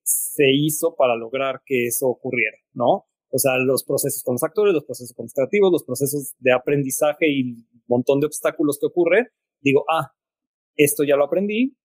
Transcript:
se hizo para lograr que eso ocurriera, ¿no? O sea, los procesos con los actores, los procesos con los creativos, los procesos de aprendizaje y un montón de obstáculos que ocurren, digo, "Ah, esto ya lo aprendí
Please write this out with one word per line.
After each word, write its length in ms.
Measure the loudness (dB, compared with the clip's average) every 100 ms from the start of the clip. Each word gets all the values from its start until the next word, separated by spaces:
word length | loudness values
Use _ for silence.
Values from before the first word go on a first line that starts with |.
se 500 | -4 -4 -4 2 4
hizo 420 | 4 2 0 -4 0
para 200 | 0 0
lograr 460 | -4 -4 -4 -6
que 220 | -4 -2 -2
eso 220 | -2 -2
ocurriera, 500 | -2 -4 -2 -2 -4 _
¿no? 320 | -2 0 0 -4 _ _
O 80 | -2
sea, 140 | 0 0
los 260 | 0 -2
procesos 380 | -2 -4 -4 -6
con 120 | -4
los 80 | -4
actores, 320 | -4 0 0
los 100 | 0
procesos 300 | -2 -12 -14
con 100 | -14
los 80 | -8
creativos, 400 | -4 -2 2 2
los 120 | 2
procesos 500 | -2 -4 -4 -4 -8 -4
de 140 | 0
aprendizaje 800 | 2 2 -2 -2 -2 -2 0 0
y 220 | 0 -2
un 140 | -8 _ _ -2
montón 340 | 0 2 0
de 60 | 0
obstáculos 520 | -2 -4 -2 -2 -2
que 80 | -2
ocurren, 420 | 0 2 2 0 _ _ _
digo, 220 | 0 0 2
"Ah, 220 | -2 -4 _ _ _ _ _ _ 2
esto 280 | 2 2
ya 120 | 2 2
lo 80 |
aprendí 500 | 2 0 -2 0 -2 -4